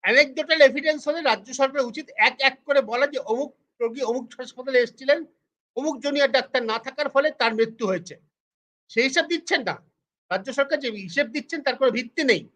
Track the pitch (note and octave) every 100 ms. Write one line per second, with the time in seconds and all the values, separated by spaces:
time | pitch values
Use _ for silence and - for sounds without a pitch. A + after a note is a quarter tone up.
0 | - B3 C#4+ C4 D4+ D#4+ C#4 C4 D#4 D4+
1 | D4 E4 D4 A3 B3 B3+ C4+ C#4 A#3+ C4
2 | D4+ - A3+ B3 C4+ C4 - C#4 A3+ A#3+
3 | C#4 C#4+ - A#3 D4 _ _ _ A#3 A#3+
4 | A#3+ A#3+ A3+ - B3 - B3+ B3+ A#3+ -
5 | C4+ D#4 D#4 _ _ _ _ - D4+ C4+
6 | C#4+ C#4+ C#4 C4 B3 B3+ A3+ A3+ C4 C4
7 | D4 C#4 D4+ D4+ A#3 A3 A3+ A3+ G#3+ F#3
8 | F3 C#3+ _ _ _ _ _ _ _ A3+
9 | C4 D4+ D#4+ E4 - E4+ G3+ C#3+ _ _
10 | _ _ _ F#3+ G3+ C4+ C#4 D4 C4 G#3+
11 | F#3+ F3 D4 C#4+ - E4 C#4+ A#3+ C4 A#3
12 | A#3+ - C#4 F#3 A#2+